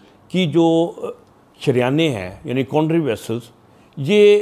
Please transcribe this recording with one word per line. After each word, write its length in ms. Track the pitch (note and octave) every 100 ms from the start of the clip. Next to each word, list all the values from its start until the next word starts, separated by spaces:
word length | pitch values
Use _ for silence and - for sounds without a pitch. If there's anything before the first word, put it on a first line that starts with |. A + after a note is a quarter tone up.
| - _ _
की 160 | F3 F3+
जो 680 | D3 E3 E3 E3+ - - - _ _ _ _
शरीयाने 480 | - B2 B2 C#3+ E3
हैं 320 | A#2 F2+ F#2+ C#3+
यानी 180 | B2+
कोरोनरी 340 | B2 D3 D#3 E3
वेसल्स, 500 | D3 G#2+ - A2+ - _ _ _ _ -
ये 420 | C#3 G#3 G#3 G#3